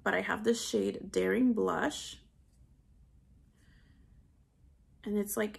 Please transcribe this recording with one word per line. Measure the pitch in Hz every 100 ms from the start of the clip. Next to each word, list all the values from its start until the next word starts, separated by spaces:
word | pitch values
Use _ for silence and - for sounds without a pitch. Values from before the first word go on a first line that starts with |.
but | 196
I | 185
have | 202 214
the | 220
shade | 233 - 214 202 196 202
Daring | 185 185 208 254
Blush. | 208 185 165 302 - - - - _ _ - - - _ - - - - - - _ - - - - - - - _ _ _ - - _ -
And | 214 208
it's, | 202 226
like, | 208